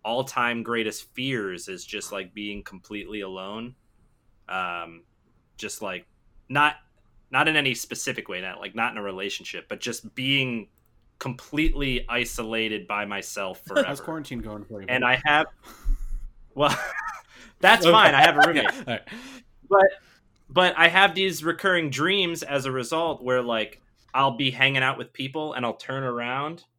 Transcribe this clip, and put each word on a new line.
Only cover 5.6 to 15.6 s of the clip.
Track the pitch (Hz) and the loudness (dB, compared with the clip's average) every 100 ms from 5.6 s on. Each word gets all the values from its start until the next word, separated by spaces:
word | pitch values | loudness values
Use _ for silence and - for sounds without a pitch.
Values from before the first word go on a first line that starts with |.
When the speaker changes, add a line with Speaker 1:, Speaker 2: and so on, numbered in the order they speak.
| 107 - | -12 -10
Speaker 1:
like, | 101 90 _ _ _ - _ | -8 -10 _ _ _ -20 _
not, | 139 147 - _ _ _ _ _ | 2 2 0 _ _ _ _ _
not | 131 156 | 0 2
in | 156 | 2
any | 135 | 0
specific | 117 - 117 - 120 - | -4 -8 -8 -6 -8 -8
way, | 92 | -10
not, | 92 90 | -10 -10
like, | 98 | -10
not | 110 117 | -4 -4
in | 113 | -2
a | |
relationship, | 101 95 98 - 92 90 - | -8 -6 -8 -8 -12 -14 -12
but | 107 | -8
just | 123 113 113 - | -8 -8 -12 -6
being | 131 139 131 117 101 _ _ _ _ _ | -2 0 -2 -6 -10 _ _ _ _ _
completely | 131 131 - 147 160 143 139 123 - | -10 -10 -6 0 2 2 -2 -2 -2
isolated | 120 120 - 110 113 110 107 92 | -4 -4 -6 -4 -2 -2 -4 -6
by | 104 | -6
myself | 104 101 - 101 95 92 | -4 -8 -8 -8 -8 -10
Speaker 2:
<laughs> | - | -2
How's | 196 | -2
Speaker 1:
forever. | 185 139 | 0 -4
Speaker 2:
quarantine | - 160 143 123 | -8 -10 -8 -10
going | 110 107 | -10 -12
for | 98 107 | -12 -12
you? | 95 | -4
Speaker 1:
And | 127 | 0
I | 123 127 151 | 2 2 4
have, | 147 156 - | 2 2 -8